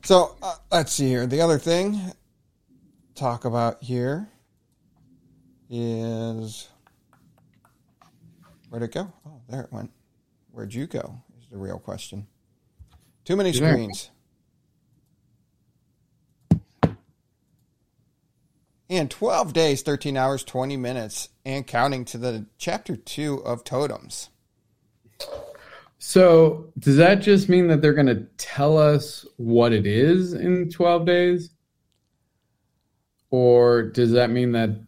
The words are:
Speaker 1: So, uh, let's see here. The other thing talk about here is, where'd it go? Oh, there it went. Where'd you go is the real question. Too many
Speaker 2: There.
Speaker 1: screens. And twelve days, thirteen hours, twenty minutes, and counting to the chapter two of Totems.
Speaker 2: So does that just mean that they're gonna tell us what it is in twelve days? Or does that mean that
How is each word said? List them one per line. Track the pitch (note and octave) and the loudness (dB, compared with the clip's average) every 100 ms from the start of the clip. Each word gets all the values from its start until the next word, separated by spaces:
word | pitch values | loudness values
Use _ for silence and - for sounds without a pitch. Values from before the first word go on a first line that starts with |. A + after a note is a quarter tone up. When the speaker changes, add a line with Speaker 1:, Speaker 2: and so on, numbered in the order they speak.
Speaker 1:
So, | - F#3+ D#3+ - | 4 4 4 -4
uh, | G3 E3 _ | -14 -14 _
let's | F3 D3 | -2 -2
see | - C3+ | -2 -2
here. | B2+ B2 | -2 -2
The | C#3 | 0
other | E3+ D3+ | 2 0
thing | - E3+ G3 G#3 F#3 - _ _ _ _ _ _ _ _ _ - | 0 -2 -2 -4 -8 -14 _ _ _ _ _ _ _ _ _ -8
talk | C3+ A#2+ B2+ | -6 -6 -6
about | A#2 A#2 - | -4 -4 -6
here | A#2+ B2 B2 D3 G#3 _ _ _ _ _ _ _ _ _ _ _ _ _ _ | -8 -6 -4 -6 -10 _ _ _ _ _ _ _ _ _ _ _ _ _ _
is, | A#2+ A#2 A2+ A2+ A2+ A2+ A2+ A2 A2 - _ _ _ _ _ _ _ _ _ _ _ _ _ _ _ _ _ _ _ _ | -8 -6 -6 -6 -6 -8 -8 -12 -14 -20 _ _ _ _ _ _ _ _ _ _ _ _ _ _ _ _ _ _ _ _
where'd | A#2 | -10
it | A#2 | -10
go? | - F#3+ - D3 | -8 -12 -14 -20
Oh, | D3+ B2 | -20 _
there | C3 | -14
it | - | -12
went. | A2+ G2+ _ _ _ _ _ _ | -14 -16 _ _ _ _ _ _
Where'd | A#2 G#2+ | -16 -14
you | A#2 D#3+ | -12 -10
go | C3 - B2 _ A#2 | -10 -12 -16 _ _
is | A#2+ | _
the | A2 | -16
real | F#2+ F2+ | -14 -14
question. | - G2 - G2 G2+ _ _ _ _ _ - _ _ _ - | -14 -16 -14 -16 -18 _ _ _ _ _ -20 _ _ _ -6
Too | F#3+ | -2
many | F#3+ | 0
Speaker 2:
There. | C#3+ D#3 | 0 2
Speaker 1:
screens. | C#3 A2 - - _ _ _ _ _ _ _ _ _ _ _ _ _ _ _ _ _ _ _ _ _ _ _ _ - - _ - - _ _ _ _ _ _ _ _ _ _ _ _ _ _ _ _ _ _ _ | 0 -2 -12 -18 _ _ _ _ _ _ _ _ _ _ _ _ _ _ _ _ _ _ _ _ _ _ _ _ 0 0 _ -4 -4 _ _ _ _ _ _ _ _ _ _ _ _ _ _ _ _ _ _ _
And | F#3 C#3+ | -4 -4
twelve | - G#3+ E3+ D#3+ | -4 -2 -2 -2
days, | D3 D#3+ C#3 | 0 0 0
thirteen | - C#3+ D3 C3+ | -4 -6 -4 -2
hours, | C3 C3+ | -2 -4
twenty | - B2+ C3 C#3+ | -8 -8 -6 -6
minutes, | B2 B2+ A2 - - _ - | -6 -8 -10 -12 -16 _ -10
and | C3+ C#3 | -10 -6
counting | A#2+ C3 C3+ A#2+ | -2 -2 -2 -8
to | A#2+ | -8
the | B2 A2 G#2 _ | -8 -8 -12 _
chapter | - G#3+ - B2+ | -8 -8 -8 -14
two | - - D3+ C#3 - | -12 -10 -6 -6 -6
of | A#2+ | -8
Totems. | - B2+ C#3+ A#2 - - - _ _ _ _ _ _ _ _ _ - - - - - - _ _ | -6 -6 -6 -8 -14 -18 -18 _ _ _ _ _ _ _ _ _ -16 -14 -16 -20 -20 -20 _ _
Speaker 2:
So | - F#3+ F#3 E3 D#3+ D#3+ - - | 0 6 8 8 6 2 -10 -6
does | - C#3 | 2 6
that | E3+ G3+ | 6 6
just | G3 G3 G3 | 4 2 4
mean | F3+ F3 | 4 4
that | D#3 | 4
they're | D3+ | 4
gonna | D3 C#3 A2 G#2+ _ | 4 2 2 -4 _
tell | - - C#3+ D#3 | -14 -2 2 4
us | D3+ D3 D3 - - _ | 4 4 -2 -16 -20 _
what | A#2 A#2 A#2+ | 0 4 4
it | A2 G2+ | 2 2
is | G#2+ C#3+ F#3 F3+ | 2 4 2 0
in | F3 - F3+ E3+ | -4 -2 -2 -2
twelve | - F3 E3+ E3 | 0 2 2 2
days? | F3 F3+ F3+ E3+ _ _ _ _ _ _ _ _ _ _ _ _ _ _ _ _ _ _ | 2 2 -2 -6 _ _ _ _ _ _ _ _ _ _ _ _ _ _ _ _ _ _
Or | B2+ B2 A#2+ A#2+ A#2+ | 2 6 6 6 4
does | A2 A2+ A#2+ | 2 0 2
that | A#2+ A#2+ | 4 2
mean | A#2+ B2 | 0 0
that | A#2+ A2+ G#2+ | 0 -2 -4